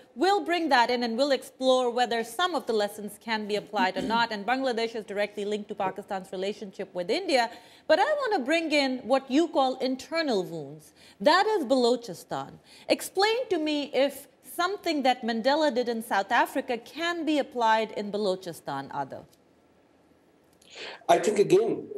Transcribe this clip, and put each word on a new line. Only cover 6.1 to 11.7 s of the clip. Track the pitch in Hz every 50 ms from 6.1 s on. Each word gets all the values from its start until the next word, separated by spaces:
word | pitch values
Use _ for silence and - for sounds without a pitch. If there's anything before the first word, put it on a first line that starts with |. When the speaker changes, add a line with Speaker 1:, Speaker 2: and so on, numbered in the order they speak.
| 208 190 185 -
Speaker 1:
relationship | - 185 185 202 208 - 226 190 - - 190 185 -
with | 180 175 175
India. | 247 349 403 359 294 247 233 226 - - - - - - _
But | - 311 330
I | 403
want | 587 622 587 539 453 415
to | 339
bring | 240 254 320 339 330 311
in | 302 294 277 262 254 247
what | - 214 262 269 262 -
you | 247 302 349 339
call | - 311 262 262 262 -
internal | - 254 262 262 - - 311 330 330 285 233 190 180
wounds. | 160 165 160 143 135 151 156 - - _ _ - - - -
That | 196 285 320 370 403
is | 427 440 392 285
Balochistan. | 214